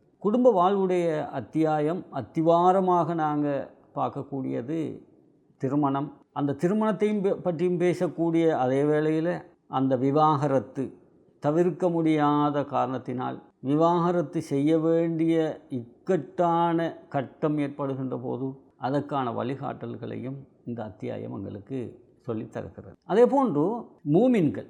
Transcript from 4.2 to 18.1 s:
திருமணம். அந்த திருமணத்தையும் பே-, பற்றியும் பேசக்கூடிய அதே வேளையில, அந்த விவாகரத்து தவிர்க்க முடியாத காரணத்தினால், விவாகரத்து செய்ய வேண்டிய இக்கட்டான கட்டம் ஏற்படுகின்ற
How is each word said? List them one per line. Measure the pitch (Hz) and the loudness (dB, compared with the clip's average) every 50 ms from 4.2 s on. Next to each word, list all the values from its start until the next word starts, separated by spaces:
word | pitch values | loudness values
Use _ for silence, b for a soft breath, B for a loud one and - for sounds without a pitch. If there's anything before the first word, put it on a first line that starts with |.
| 131 - 143 135 131 131 135 131 117 127 160 165 151 123 117 - - - _ - _ _ _ _ _ _ _ _ | -10 -8 -8 -6 -6 -4 -4 -6 -6 -4 -4 -4 -4 -6 -8 -10 -16 -20 _ -20 _ _ _ _ _ _ _ _
திருமணம். | - 131 135 147 147 135 135 139 147 147 - - _ _ | -2 0 0 2 2 2 0 -2 -4 -6 -10 -14 _ _
அந்த | - 135 143 143 139 | -6 -4 -2 -2 -2
திருமணத்தையும் | 139 - 175 214 214 220 220 202 214 214 214 214 208 | 0 0 0 2 2 2 0 0 0 0 0 0 0
பே-, | 185 196 175 | 0 0 -2
பற்றியும் | - 156 185 170 147 180 180 180 165 | -2 -2 -4 -2 0 0 0 0 2
பேசக்கூடிய | 175 180 160 - 180 160 139 - 165 170 165 165 165 160 | 2 0 0 0 -2 -2 -2 -2 0 0 2 2 4 2
அதே | 156 120 127 131 131 139 143 | 2 2 2 2 2 2 2
வேளையில, | 147 151 151 156 156 156 160 160 175 175 160 - - _ _ _ - | 2 2 2 2 0 0 0 0 -2 -4 -6 -8 -16 _ _ _ -6
அந்த | - 131 135 131 135 | -2 0 0 2 2
விவாகரத்து | 120 131 139 139 151 151 156 156 131 143 143 135 131 123 - - 135 131 - - - _ _ _ _ _ _ _ _ | 2 2 2 4 4 4 4 4 2 2 2 2 0 0 -2 -6 -8 -8 -8 -10 -14 _ _ _ _ _ _ _ _
தவிர்க்க | - 147 147 170 175 185 156 - 185 180 | -2 0 2 2 2 2 0 0 0 0
முடியாத | 170 165 165 160 156 151 147 147 147 147 147 147 143 147 135 | 2 2 2 2 2 2 2 2 2 2 2 2 0 -2 -2
காரணத்தினால், | - 131 123 123 123 131 123 - - 123 127 127 127 131 127 - - _ _ | -2 -2 -2 -2 -2 -2 -6 -6 -8 -8 -6 -6 -8 -8 -10 -14 -20 _ _
விவாகரத்து | - 131 143 151 165 170 175 175 170 175 175 175 160 131 - 165 | -4 0 2 4 4 4 4 4 2 2 2 0 0 -2 -4 -6
செய்ய | 156 - 143 139 143 151 160 160 | -4 -2 -2 0 2 2 2 2
வேண்டிய | 156 165 165 165 170 165 165 156 165 165 165 160 160 156 117 - - - | 2 2 2 2 2 0 0 0 0 2 2 2 0 -2 -4 -8 -10 -10
இக்கட்டான | 135 123 117 - - _ _ - 190 165 139 - - - 175 170 170 170 170 170 165 165 165 160 - - - - | -10 -10 -10 -12 -18 _ _ -2 -2 -2 -2 -4 -2 0 0 2 2 2 2 2 2 0 -2 -2 -6 -10 -12 -8
கட்டம் | - 143 127 - - - - 151 151 147 | -6 -6 -6 -6 -6 -4 -2 -2 0 0
ஏற்படுகின்ற | 143 135 139 143 143 135 135 131 131 127 | -2 -4 -4 -6 -6 -6 -4 -6 -6 -6